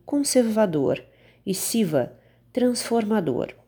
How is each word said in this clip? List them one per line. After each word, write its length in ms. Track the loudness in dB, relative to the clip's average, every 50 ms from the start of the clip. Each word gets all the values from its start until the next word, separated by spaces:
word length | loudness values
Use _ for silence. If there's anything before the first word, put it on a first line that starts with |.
| _
conservador, 1000 | -4 -2 -2 -2 2 2 2 2 2 2 2 2 2 2 0 2 0 0 -2 -4 -14 _ _ _ -20 _ _ _
e 80 | -6 -4
Shiva, 580 | -4 -4 -2 0 0 0 2 2 0 0 -2 -6 -16 _ _ _ _ _ _
transformador. 1000 | -2 0 0 0 0 -2 -4 -2 -2 -2 0 0 -2 0 0 -2 -2 -2 -4 -6 -8 -18 _